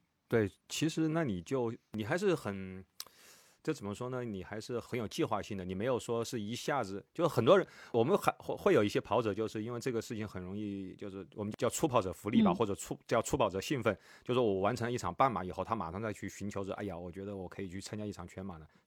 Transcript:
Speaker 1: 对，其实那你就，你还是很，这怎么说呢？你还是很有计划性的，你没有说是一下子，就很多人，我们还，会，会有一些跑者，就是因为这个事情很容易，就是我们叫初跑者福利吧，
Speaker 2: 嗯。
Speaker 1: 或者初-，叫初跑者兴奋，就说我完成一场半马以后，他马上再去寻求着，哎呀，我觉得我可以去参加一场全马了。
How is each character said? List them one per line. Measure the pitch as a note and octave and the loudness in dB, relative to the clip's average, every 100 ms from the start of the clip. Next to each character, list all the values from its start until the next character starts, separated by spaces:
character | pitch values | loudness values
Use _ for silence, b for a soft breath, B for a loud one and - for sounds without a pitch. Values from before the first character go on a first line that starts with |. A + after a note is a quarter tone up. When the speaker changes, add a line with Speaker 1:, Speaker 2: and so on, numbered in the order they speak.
| _ _ - | _ _ -2
Speaker 1:
对， | A#2 G2+ - - | 2 2 -2 -8
其 | - D#3 | -2 -2
实 | D#3+ D#3+ | 0 0
那 | D#3+ | 2
你 | D3+ F#2 | 0 -2
就， | E2+ C3+ A#2 A#2+ _ | -2 0 0 -4 _
你 | G#2+ | -4
还 | G#2+ F3 | 0 2
是 | G3+ | 2
很， | D#3+ G#2+ G2 F#2+ F#2 F#2+ - - b b b b b | 2 0 -6 -8 -10 -14 -18 -18 b b b b b
这 | - | -6
怎 | D#3+ G2+ | -4 -4
么 | |
说 | G2+ B2 | -6 -4
呢？ | B2+ | -4
你 | A#2+ G2 | -4 -6
还 | F2 G#2+ | -6 -8
是 | - A#2+ | -6 -6
很 | - B2 | -4 -4
有 | G#2+ | -4
计 | - | -2
划 | D#3 G#2 | 0 0
性 | F2+ G2 | -2 -6
的， | |
你 | F2+ F#2+ | -4 -2
没 | A#2 | 0
有 | A#2+ | 0
说 | - A#2 A2+ | 0 -2 -2
是 | B2 | -4
一 | G#2 A#2 | -6 -6
下 | - C#3+ | -2 -2
子， | G#2 G2 - | -2 -6 -8
就 | - E3 | 0 2
很 | - A#2 | 4 6
多 | F#3+ | 6
人， | D3+ b b | 6 b b
我 | A#2 | 2
们 | B2 G#3 | 4 4
还， | - - | 2 -2
会， | - - | -4 0
会 | G#3 | 6
有 | D#3 | 6
一 | G#2 | 6
些 | C3 | 2
跑 | - A2 | 2 2
者， | A2 | 2
就 | G2 A2 | 0 -2
是 | A2+ | -4
因 | A2 | -6
为 | A#2+ | -4
这 | C3+ | -2
个 | A2+ | -2
事 | - A2 | -4 -6
情 | G#2+ | -6
很 | F#2+ | -6
容 | F2+ G2+ | -6 -6
易， | G#2+ G2 F#2+ - | -4 -6 -8 -10
就 | G2+ | -12
是 | G2 F2+ - | -10 -12 -6
我 | |
们 | G#2 G#2+ | -6 0
叫 | A#2+ | 0
初 | - E3 | 2 2
跑 | A#2+ | 2
者 | F#2 | 2
福 | E2+ G#2 | -2 2
利 | E3+ | 6
吧， | G#3+ | 6
Speaker 2:
嗯。 | F2+ | 4
Speaker 1:
或 | A2 | 2
者 | |
初-， | F#2+ - C#3 - | -2 -6 -8 0
叫 | A#2+ | 2
初 | - C#3+ | 2 2
跑 | A2 | 2
者 | F#2 | 2
兴 | - C#3+ | -2 0
奋， | A2+ F#2+ b b | 0 0 b b
就 | - | 0
说 | B2 | 4
我 | A#2 F#2+ | 4 4
完 | G2+ A#2+ | 2 0
成 | A#2 | -2
一 | B2 | -2
场 | F2+ | -2
半 | E2+ C3+ | 4 4
马 | G2+ | 4
以 | F#2 | -4
后， | E2 | -4
他 | F#2+ A2+ | -2 -2
马 | E2 | -2
上 | F2 | -4
再 | A2 | -4
去 | G#2 G2 | -6 -8
寻 | - G2 | -6 -6
求 | G2 | -4
着， | F#2+ | -6
哎 | F#2+ G#2 | -6 -6
呀， | E2+ | -6
我 | F2+ | -8
觉 | F2 | -10
得 | G2 G2 | -8 -8
我 | F2+ | -8
可 | - | -8
以 | G2 | -8
去 | F#2 | -8
参 | - G#2+ | -8 -8
加 | |
一 | G#2 | -8
场 | F#2+ F2 | -8 -12
全 | - | -10
马 | F#2+ E2 | -10 -12
了。 | D#2 _ | -16 _